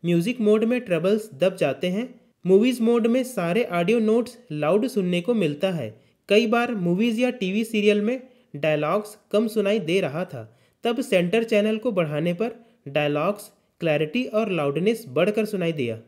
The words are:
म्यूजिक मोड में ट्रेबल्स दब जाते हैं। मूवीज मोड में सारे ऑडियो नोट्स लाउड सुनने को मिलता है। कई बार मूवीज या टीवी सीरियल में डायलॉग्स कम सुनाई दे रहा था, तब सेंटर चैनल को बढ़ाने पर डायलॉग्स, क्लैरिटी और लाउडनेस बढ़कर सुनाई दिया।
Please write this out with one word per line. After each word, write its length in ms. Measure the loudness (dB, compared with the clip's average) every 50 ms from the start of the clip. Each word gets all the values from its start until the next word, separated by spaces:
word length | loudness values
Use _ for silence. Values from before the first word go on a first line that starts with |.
| 0
म्यूजिक 360 | 2 0 2 2 0 -2 0
मोड 220 | 2 2 4 4 2
में 160 | 0 0 -2
ट्रेबल्स 480 | -2 -2 -2 0 2 2 0 0 -2 -8 -4
दब 220 | 0 0 0 0
जाते 320 | 0 -2 -2 0 -2 -4 -4
हैं। 180 | -2 -4 -6 -8 -12 -20 _ _ _ _ _
मूवीज 360 | 4 4 6 6 4 2 2
मोड 260 | 2 2 2 4 2 2
में 160 | 2 2 0
सारे 380 | -2 -4 -4 -2 0 0 0 0 0 0
ऑडियो 260 | 0 2 2 2 2
नोट्स 360 | 4 2 2 2 0 -2 -8 -20 -14 _ -6
लाउड 340 | -2 0 2 2 2 0 0
सुनने 340 | -2 -2 -2 0 0 -2
को 120 | 0 0 0
मिलता 360 | 0 0 0 0 -2 -2 -2
है। 180 | -2 -4 -6 -8 -10 -14 _ _ _ _ _ 2
कई 180 | 4 4 4 4
बार 260 | 2 0 0 0 -2 -2
मूवीज 420 | 0 0 2 2 2 0 2 0
या 100 | 0 0
टीवी 320 | 0 -2 -4 -2 0 -2 -2
सीरियल 380 | -2 -2 2 2 4 4 4
में 180 | 2 0 -2 -4 -8 -14 -20 _ _ _ -10
डायलॉग्स 640 | -2 0 0 0 2 0 0 -2 -2 -2 -6 -14 -20 _ _
कम 160 | 0 0 0 2
सुनाई 320 | 0 -2 0 2 0 0
दे 180 | 0 0 0 0
रहा 240 | 0 0 -4 -6 -8
था, 180 | -8 -8 -12 -12 -14 _ _ _ _ _ _ _
तब 180 | -2 -2 -2
सेंटर 420 | -2 2 2 2 2 2 2 0 0
चैनल 320 | 2 2 2 2 2 0 0
को 140 | -2 -2
बढ़ाने 420 | 0 0 0 0 -2 -2 -2 -2 -2
पर 180 | -2 -4 -6 -6 -12 -20 _ _ _ _ -4
डायलॉग्स, 640 | -2 -2 0 0 0 0 -2 -2 -4 -6 -10 -20 _ _ _ _ _ _
क्लैरिटी 420 | -2 0 0 0 0 -2 -2 -4 -4
और 260 | -2 -2 -2 -2 0
लाउडनेस 540 | -2 -2 -2 -2 -2 0 0 0 -2 -2 -6 -6
बढ़कर 360 | 0 0 0 2 0 -2 -2
सुनाई 260 | -2 -4 -4 -4 -4 -2
दिया। 260 | -4 -4 -4 -6 -8 -12